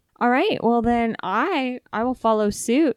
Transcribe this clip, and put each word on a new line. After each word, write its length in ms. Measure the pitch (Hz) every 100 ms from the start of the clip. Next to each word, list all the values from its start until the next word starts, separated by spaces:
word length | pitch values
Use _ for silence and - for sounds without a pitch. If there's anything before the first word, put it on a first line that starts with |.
| _ -
All 80 | 240
right. 320 | 254 403 -
Well, 180 | 226 240
then 340 | 226 240 233 208
I, 580 | 180 208 392 330 254 247 _
I 120 | -
will 100 | 240
follow 360 | 254 226 220 208
suit 460 | 202 - 247 320